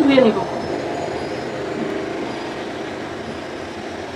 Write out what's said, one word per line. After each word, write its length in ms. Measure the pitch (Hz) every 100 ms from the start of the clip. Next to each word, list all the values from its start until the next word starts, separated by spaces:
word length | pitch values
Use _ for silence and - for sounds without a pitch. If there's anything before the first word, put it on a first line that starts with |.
| 277
ধুয়ে 140 | 269 233
নিব। 120 | 196 - - - - - - - - - - 113 110 - - 98 98 - - - - - - - - - - - - - 95 - - - - - - -